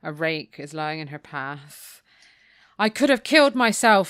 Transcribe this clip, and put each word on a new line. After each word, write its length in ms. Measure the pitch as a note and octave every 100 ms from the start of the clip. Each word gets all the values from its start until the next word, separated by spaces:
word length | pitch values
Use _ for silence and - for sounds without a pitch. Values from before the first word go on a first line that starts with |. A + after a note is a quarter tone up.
A 80 | E3
rake 440 | D3+ D#3+ D#3+ D3 -
is 160 | D3
lying 260 | D#3 D3+ D#3
in 80 | D3+
her 120 | D3
path. 800 | - D3 C3+ C#3+ D3 - - - _ _ _ _ _ _ _ _
I 120 | G#3+
could 200 | A3 C#4+
have 140 | C4
killed 320 | - D#4 C#4
myself 540 | B3 A#3+ G#3+ A#3 G#3